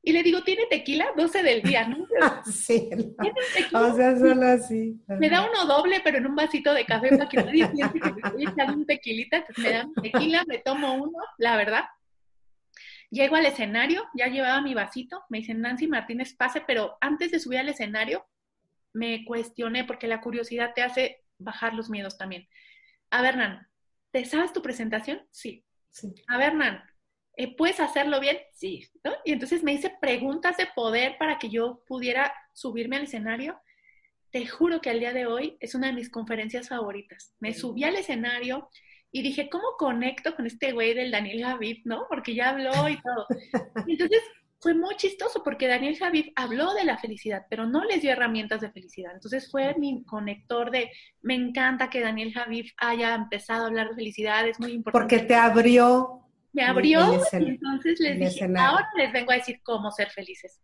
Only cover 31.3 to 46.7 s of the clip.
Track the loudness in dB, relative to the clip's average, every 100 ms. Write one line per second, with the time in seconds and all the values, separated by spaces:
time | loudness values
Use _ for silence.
31.3 | -2 -4 -2 -2 -6 _ -6 -2 0 -2
32.3 | -4 _ -12 -8 -6 -4 -6 -6 -8 -8
33.3 | -6 -8 -12 _ _ _ _ _ _ _
34.3 | -10 -8 0 0 0 -2 -2 -2 -4 -4
35.3 | -4 -6 -8 -8 -4 -4 -4 -8 -10 -6
36.3 | -6 -6 -8 -8 -8 -6 -10 -16 -20 -20
37.3 | _ -10 -8 -8 -2 -2 -2 -4 -4 -4
38.3 | -4 -4 -8 -10 _ _ _ _ -6 -4
39.3 | -4 -4 -4 -4 -2 -2 0 -4 -4 -6
40.3 | -4 -8 -4 -4 0 0 0 -2 -2 -4
41.3 | -6 -4 -4 -6 -6 -6 -6 -6 -6 -4
42.3 | 0 0 0 0 2 2 0 -4 -6 -4
43.3 | -6 -2 -4 -4 -8 -4 0 4 2 2
44.3 | _ _ _ 0 2 0 -2 -4 -2 -6
45.3 | -4 -6 -2 0 0 0 -2 0 0 -2
46.3 | -6 -4 -2 0